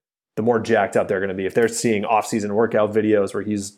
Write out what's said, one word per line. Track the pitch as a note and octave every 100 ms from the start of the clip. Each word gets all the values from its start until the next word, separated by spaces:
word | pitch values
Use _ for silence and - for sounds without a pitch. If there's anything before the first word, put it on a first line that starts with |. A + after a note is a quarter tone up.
| _ _ _ -
the |
more | A2 A#2
jacked | G#2+ A2 G2 A2+
up | F#2
they're | G2
gonna | G2
be. | F#2+ F#2+
If |
they're | A#2+ A2+
seeing | A2+ B2 G#2
off-season | G#2 A2 - A#2 G#2 G2+
workout | A2+ A2 G#2+
videos | A2 G#2 G#2+ G2
where | G2+
he's, | G2+ G#2 G2+